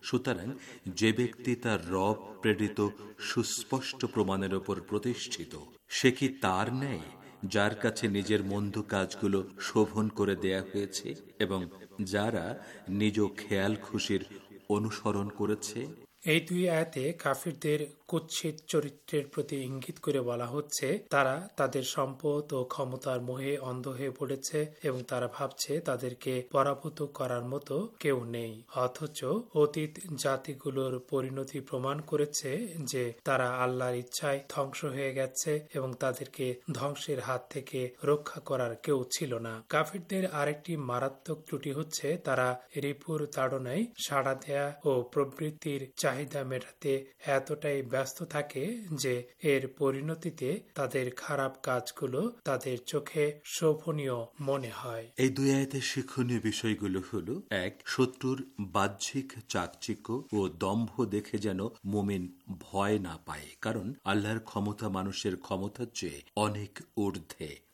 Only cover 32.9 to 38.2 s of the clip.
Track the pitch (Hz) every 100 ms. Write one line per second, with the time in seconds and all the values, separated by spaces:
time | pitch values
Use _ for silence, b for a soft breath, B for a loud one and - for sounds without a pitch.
32.9 | 135 120 117 - 131 127 127 127 127 127
33.9 | 123 123 - 151 139 - - 139 135 156
34.9 | 131 139 131 131 - - 151 151 151 131
35.9 | 120 135 120 - - 127 123 - 131 139
36.9 | 143 - 139 123 127 - 147 127 135 123
37.9 | - 143 147